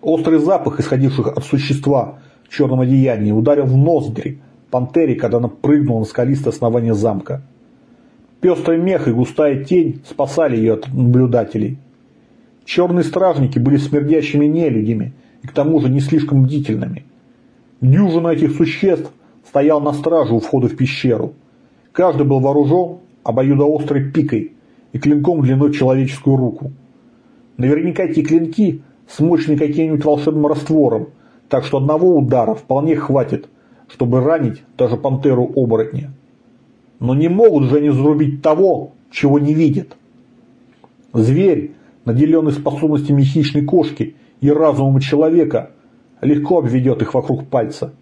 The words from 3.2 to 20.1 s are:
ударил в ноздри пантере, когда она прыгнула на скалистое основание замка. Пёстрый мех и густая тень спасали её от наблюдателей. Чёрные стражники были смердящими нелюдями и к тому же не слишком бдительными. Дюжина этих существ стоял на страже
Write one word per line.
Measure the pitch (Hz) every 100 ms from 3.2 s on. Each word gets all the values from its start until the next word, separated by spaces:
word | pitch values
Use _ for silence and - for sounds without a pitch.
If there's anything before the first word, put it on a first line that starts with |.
| 104
ударил | 107 123 147
в | 135
ноздри | 127 147 160 110 110 - 135 - _ _
пантере, | 127 127 - 156
когда | 127 117 120
она | 120
прыгнула | - - 147 131 113
на |
скалистое | 110 - 120 139 139
основание | - 117 120 117
замка. | 107 110 98 - 131 - _ _ _ _ _ _ _ _ _
Пёстрый | 180 175 - 165
мех | 175 180 131
и |
густая | 117 127 - 147 135
тень | 135 185 156 - -
спасали | - 139 151 156 117
её | 110
от | 110 -
наблюдателей. | 131 123 123 127 120 107 110 107 131 - _ _ _ _ _ _ _ -
Чёрные | - 175 175
стражники | 160 185 185 147 135 -
были | 123 143
смердящими | 139 147 147 160 147 147
нелюдями | 147 160 165 113 107 113 110 - _ _
и | -
к |
тому | - 143 160
же | 135
не | 135
слишком | 139 160 147 139
бдительными. | 131 147 139 104 92 90 - _ _ _ _ _ _ _
Дюжина | 127 147 202 165 170
этих | 156 147 135
существ | 160 - 196 175 - _ _ _ _
стоял | 139 147 151
на | 147
страже | 143 156